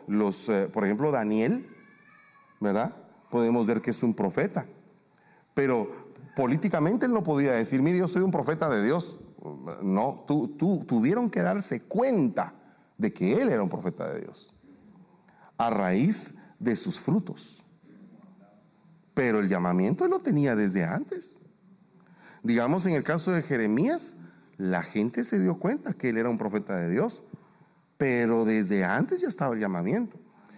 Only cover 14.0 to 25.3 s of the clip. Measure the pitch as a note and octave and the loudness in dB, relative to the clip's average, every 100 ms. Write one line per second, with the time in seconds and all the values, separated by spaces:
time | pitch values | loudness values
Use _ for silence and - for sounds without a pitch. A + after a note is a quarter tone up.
14 | D#2+ - - - - _ - - - - | -6 -6 -10 -16 -20 _ -20 -20 -20 -20
15 | - - _ - - - A#2 G#2 F#2 F#2+ | -20 -20 _ -20 -14 -4 0 2 2 2
16 | E3+ G#3 - - - - A#2 A2 F2+ - | 2 0 -6 -18 -20 -4 -2 -2 -2 -4
17 | - F#3+ - - - - _ _ - - | 0 0 -2 -10 -18 -20 _ _ -20 -20
18 | - - - - - - _ _ _ - | -20 -20 -20 -20 -20 -20 _ _ _ -20
19 | _ - B2+ G#2+ F#2+ F#2 F2+ F2+ G2 F3+ | _ -2 2 2 2 2 2 2 2 2
20 | F4+ F#4 C#4+ D3 C#3 G#2+ G2+ F#2 E2 D#3+ | 0 0 0 2 2 2 2 2 0 -2
21 | D4 F4+ - - - _ - - _ _ | -6 -10 -12 -20 -20 _ -20 -20 _ _
22 | - - - - A#2 A#2 B2 F3+ F3+ D3+ | -20 -20 -20 -8 0 2 2 2 2 0
23 | C3+ E3 F#3 E3+ - B2 G#2+ A2+ A#3+ E4 | 0 -2 0 0 0 0 2 2 2 0
24 | - - - - - - F#2+ F2+ E2 G#2+ | -6 -16 -20 -20 -20 -6 -2 -2 -2 -2
25 | A2+ A#3 A#3+ | -2 -2 -2